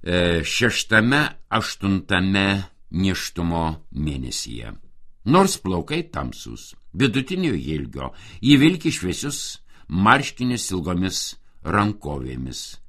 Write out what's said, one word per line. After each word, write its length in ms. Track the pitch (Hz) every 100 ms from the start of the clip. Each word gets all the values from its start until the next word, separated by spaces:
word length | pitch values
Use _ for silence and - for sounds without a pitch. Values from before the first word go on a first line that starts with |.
e, 400 | - 90 87 85
šeštame, 760 | 76 - 120 - - 110 113 143 147 - -
aštuntame 1000 | 107 - - 98 95 - 95 95 98 98 98 95 - -
nėštumo 760 | 85 95 90 - - 85 85 82 78 -
mėnesyje. 840 | 67 76 69 64 - - 58 55 50 - - - -
Nors 360 | 101 165 190 -
plaukai 460 | 92 90 - 151
tamsūs, 720 | - - 65 57 57 58 - - -
vidutinio 640 | - 131 113 131 185 175 92
ilgio, 560 | 64 76 65 67 65 - - -
ji 160 | 117 143
vilki 340 | 151 185 165
šviesius 680 | - 90 85 143 139 - - - - -
marškinius 880 | 90 104 135 139 - 123 120 -
ilgomis 500 | 92 82 87 92 - - - - -
rankovėmis 1160 | - 98 104 104 73 71 64 64 64 60 - -